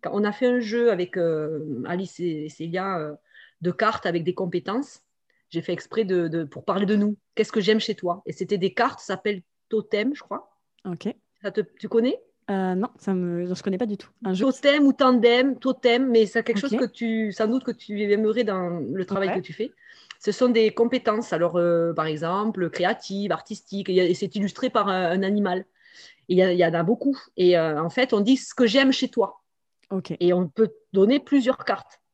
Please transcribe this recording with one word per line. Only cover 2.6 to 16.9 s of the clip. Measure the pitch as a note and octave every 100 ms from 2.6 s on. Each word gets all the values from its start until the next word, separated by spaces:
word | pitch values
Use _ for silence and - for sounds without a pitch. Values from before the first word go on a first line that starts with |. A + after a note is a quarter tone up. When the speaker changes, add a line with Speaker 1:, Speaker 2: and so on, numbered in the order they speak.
| E3 F3+ G3 F3+
Speaker 1:
euh, | D3+ D3 _ - - _
de | E3+
cartes | F3 G#3+ A3+ G3
avec | E3+
des | E3
compétences, | F3 F#3 F3 - A3 C#4+ - _ _ _ _ _
j'ai | E3
fait | E3
exprès | E3+ - -
de, | G#3 F3+ E3+
de, | E3
pour | D3+ C#3 -
parler | F#3 G3
de | G#3
nous. | G#3 G#3 _ -
Qu'est-ce | G#3+
que | A3
j'aime | F#3+ A3
chez | - G#3
toi ? | F3+ F3 -
Et |
c'était | D#3+ F3+ G3+
des | F#3
cartes, | F#3 A#3+ -
ça | - C#4+
s'appelle | G#3 G3+ - _ _
Totem, | A3 G#3 G#3 A3+
je | C#4+
crois. | - G#3 - _ _ _ -
Speaker 2:
Ok. | E3+ G3+ - _ _
Speaker 1:
Ça | G3+
te, | G3+
tu | G3+ _ G#3+
connais ? | A#3 A#3+ B4+ _ _ -
Speaker 2:
Euh, | G3 F#3 F#3
non, | G#3+ -
ça | -
me... | F#3+ F3 E3+ F3+
je | F#3
connais | - F#3+
pas | A#3
du | G3+
tout. | - _ G3+
Un |
jeu | F#3 C4+
qui | -
Speaker 1:
Totem | C#4+ D4 C#4
ou |
Tandem, | C4 C4 B3+ A#3 A#3+ C4 A#3+
Totem, | C4 B3+ A#3+ A#3+ C4
mais | A#3 G#3
c'est | A#3
quelque | A3 A3 C#4
Speaker 2:
Ok. |
Speaker 1:
chose | A3
que |
tu, | B3+